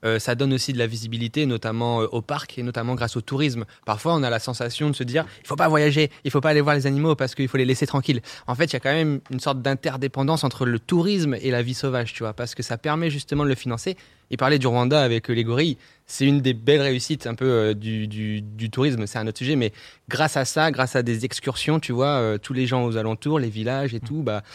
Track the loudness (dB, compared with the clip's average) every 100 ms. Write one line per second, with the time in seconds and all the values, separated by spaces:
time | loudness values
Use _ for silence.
0 | 0 0 0 0 2 0 0 -2 -2 -4
1 | -6 -4 -4 0 0 0 -2 -2 0 2
2 | 0 -2 -4 -6 -8 -8 -6 -4 -2 -2
3 | -2 -4 -4 -2 0 -2 -8 -10 -4 -2
4 | 2 2 2 0 -4 -6 -6 -2 -2 -2
5 | -2 -2 -4 -8 -8 0 4 6 4 4
6 | 2 0 -2 2 4 4 4 2 2 2
7 | 2 2 -2 -2 -2 2 2 2 2 0
8 | -2 -6 -10 -14 -6 0 0 0 0 2
9 | 2 -2 -4 -6 -2 -2 0 -2 -4 -4
10 | -4 -2 0 2 0 0 0 -2 0 2
11 | 2 2 0 -2 0 0 -2 -2 -2 -2
12 | -4 -6 -8 -6 -8 -8 -8 -6 -2 0
13 | 0 -4 -4 0 0 0 -2 -6 -6 -8
14 | -12 _ -10 0 2 4 4 2 4 4
15 | 4 2 0 0 2 2 0 0 -8 _
16 | -12 0 4 4 4 0 4 6 6 0
17 | -2 -4 -4 -2 2 4 4 0 -2 -4
18 | -4 -4 -4 -4 -6 -8 -6 0 0 0
19 | -2 -4 -4 -4 -2 0 0 -4 -20 -20
20 | -6 0 0 2 -2 2 2 2 0 0
21 | 0 0 -2 -4 -6 -4 0 0 0 0
22 | 2 2 0 -2 -4 -2 0 0 0 0
23 | -2 -4 -2 0 -2 -4 -4 -2 -4 -6
24 | -6 -4 -2 -4 -6